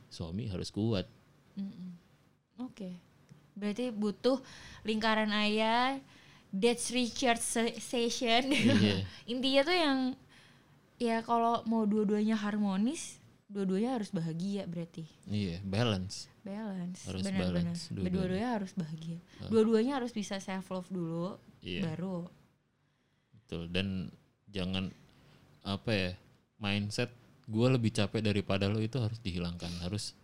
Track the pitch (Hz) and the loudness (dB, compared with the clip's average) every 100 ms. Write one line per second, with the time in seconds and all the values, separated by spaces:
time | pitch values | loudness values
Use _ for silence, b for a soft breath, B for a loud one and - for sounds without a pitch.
0 | - - 85 92 127 90 87 - 110 101 | -14 -10 -8 -6 -6 -6 -6 -2 0 0
1 | 90 - _ _ _ - 196 180 180 175 | -2 -10 _ _ _ -10 -10 -10 -14 -14
2 | _ _ _ _ _ - 247 - 185 180 | _ _ _ _ _ -14 -14 -10 -12 -12
3 | - - - - _ - 208 208 247 214 | -18 -20 -20 -20 _ -6 -4 -2 -4 0
4 | 214 196 - 262 B B B B 208 220 | -2 2 2 2 B B B B -2 0
5 | 220 214 214 208 208 214 220 233 254 269 | 2 4 4 2 2 2 4 4 2 0
6 | - B B B B 190 226 240 - 240 | -8 B B B B 2 2 2 0 0
7 | 233 - 254 233 - 233 233 233 - 247 | 0 2 2 2 2 0 0 -2 -4 -2
8 | 233 - 240 233 269 269 208 - 104 95 | 0 0 4 4 4 4 6 6 6 2
9 | 95 - - 254 262 269 277 359 311 269 | -2 -8 -8 -2 2 4 4 4 4 2
10 | 254 269 - B B B B B _ - | 0 -4 -12 B B B B B _ -4
11 | 233 226 226 233 233 233 226 226 208 214 | 0 0 2 2 4 2 2 2 4 4
12 | 208 208 214 220 208 208 202 190 226 330 | 4 2 2 2 0 0 2 2 2 0
13 | - - - - - 202 190 190 233 254 | -8 -14 -20 -20 -10 -4 0 2 2 -2
14 | 202 196 165 160 196 202 185 170 170 - | -2 -4 -2 -2 -2 -4 -4 -8 -8 -10
15 | 160 - - 104 98 85 95 98 120 98 | -14 -14 -4 -2 -2 -2 -2 2 2 2
16 | 95 - - - 196 202 220 190 175 185 | -2 -8 -14 -16 -10 -8 -8 -6 -8 -8
17 | 196 185 196 190 180 175 170 175 - 175 | -8 -6 -2 0 0 0 0 -4 -6 -4
18 | 185 185 185 185 240 220 190 - 156 160 | -2 0 0 0 0 -2 -4 -6 -6 -8
19 | 165 170 - - - 220 220 220 240 277 | -10 -10 -12 -12 2 4 6 4 2 0
20 | 240 220 196 196 190 190 185 185 180 185 | -4 -4 -6 -6 -6 -6 -4 -6 -6 -6
21 | 165 165 175 - - - - 180 165 160 | -4 -4 -4 -8 -16 -14 -6 -4 -2 -4
22 | 190 175 170 - _ _ _ _ _ _ | -4 -6 -8 -14 _ _ _ _ _ _
23 | _ _ _ 110 - 82 85 90 98 95 | _ _ _ -20 -10 -8 -2 -2 0 -2
24 | 85 - _ _ - 101 90 92 92 - | -6 -10 _ _ -12 -6 -2 -2 -4 -8
25 | - b b b b b 98 98 - 104 | -20 b b b b b -6 -4 0 0
26 | 90 90 - _ _ - 104 101 104 104 | 0 -4 -14 _ _ -8 -2 0 -2 -2
27 | 120 - - - - 110 123 131 110 - | -4 -6 -20 -20 -4 2 4 4 2 2
28 | 98 110 107 101 92 98 98 110 110 131 | 0 2 2 2 2 0 2 0 -2 -2
29 | 110 117 95 90 87 85 87 87 90 107 | -2 -2 -6 -4 -4 -6 -8 -6 -4 -4
30 | - - | -6 -12